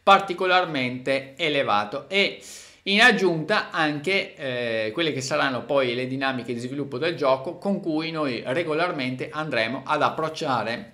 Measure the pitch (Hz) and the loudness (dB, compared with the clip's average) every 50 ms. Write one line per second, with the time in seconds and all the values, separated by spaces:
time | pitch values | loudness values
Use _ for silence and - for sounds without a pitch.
0 | _ 202 196 190 196 - 175 175 185 185 180 185 180 165 151 135 127 123 127 127 | _ 8 6 6 6 -2 -4 -2 2 4 4 4 4 2 -2 -2 -2 -2 -4 -4
1 | 127 143 135 135 135 - - - 170 156 147 139 131 113 104 104 104 107 139 139 | -2 0 0 0 -2 -6 -6 -2 -2 0 2 2 2 4 2 2 2 0 -6 -10
2 | 139 - 190 202 196 165 - - - - - - - - - _ _ 185 196 208 | -8 -2 0 0 0 0 -2 -8 -16 -18 -18 -18 -20 -20 -20 _ _ 0 4 8
3 | 233 247 226 185 190 180 170 160 151 - 214 202 - - - 175 156 151 147 147 | 8 8 8 6 4 2 2 0 0 0 0 0 0 -2 0 0 0 0 0 -2
4 | 131 170 196 196 - - - - 151 131 123 123 123 117 113 113 110 110 107 165 | -2 0 0 0 -2 -4 -10 -8 -6 -4 -4 -2 -2 -2 -2 -2 -2 -2 0 0
5 | 170 156 127 131 127 - 156 147 143 139 127 117 113 - 147 139 131 123 120 123 | 0 0 0 -2 -4 -2 0 2 2 0 0 -4 -4 0 2 2 2 2 0 -2
6 | 127 127 131 139 135 135 131 123 117 - 123 117 123 123 135 143 139 - - 127 | -4 -4 -4 -2 -2 -2 -2 -4 -6 -6 -6 -6 -6 -8 -6 -6 -6 -6 -6 -4
7 | 156 175 170 135 147 131 131 - 131 180 170 - - 202 196 170 - 170 156 156 | -4 -4 -2 0 2 2 2 2 0 -8 -10 -4 -2 -2 -2 0 -2 -2 -2 -2
8 | 160 165 165 156 151 135 120 107 - 123 131 170 170 156 151 156 170 180 165 147 | -2 -4 -4 -2 -2 -2 -2 -4 -4 -2 -2 -2 0 0 0 0 0 0 -2 -2
9 | 127 127 131 127 151 - - 151 156 160 131 117 110 113 127 - - - 151 151 | -4 -4 -4 -4 -8 -8 -6 -6 -6 -2 0 0 0 0 -2 -6 -2 -2 0 2
10 | 139 120 - - 160 156 156 - 165 147 127 117 104 110 117 123 101 - | 2 0 2 -2 -4 -4 -4 -4 -2 0 0 0 0 -2 -4 -6 -8 -16